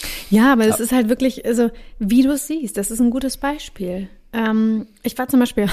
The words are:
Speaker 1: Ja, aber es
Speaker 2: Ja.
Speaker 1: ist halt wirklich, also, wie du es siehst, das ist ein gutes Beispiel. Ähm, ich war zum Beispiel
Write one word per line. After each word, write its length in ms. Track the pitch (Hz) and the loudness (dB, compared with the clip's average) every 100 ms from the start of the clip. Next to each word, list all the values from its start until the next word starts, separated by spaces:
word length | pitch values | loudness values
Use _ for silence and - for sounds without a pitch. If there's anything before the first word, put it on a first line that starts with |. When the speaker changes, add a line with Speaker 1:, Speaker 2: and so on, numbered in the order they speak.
| - - - | -12 -10 0
Speaker 1:
Ja, 220 | 208 262 | 4 4
aber 100 | 247 220 | 4 2
es 120 | 220 | 0
Speaker 2:
Ja. 60 | |
Speaker 1:
ist 80 | 233 | 0
halt 160 | 254 214 | 0 0
wirklich, 340 | 247 262 - | 0 -2 -2
also, 260 | - 233 233 233 - - | -2 0 0 -2 -16 -8
wie 240 | 196 240 | 2 4
du 100 | 269 | 4
es 140 | 285 - | 0 -4
siehst, 320 | 320 240 - | -6 -6 -6
das 120 | 196 | -6
ist 100 | 226 | 0
ein 100 | 240 | 2
gutes 260 | 254 262 - | 2 -4 -4
Beispiel. 720 | 277 294 - - 180 185 190 - _ | -6 -6 -10 -10 -8 -6 -10 -16 _
Ähm, 540 | 233 220 220 220 220 - _ | -4 0 2 0 0 -6 _
ich 140 | 240 - | -8 -6
war 100 | 254 | 2
zum 120 | 254 | 4
Beispiel 260 | 247 - 202 | 4 2 0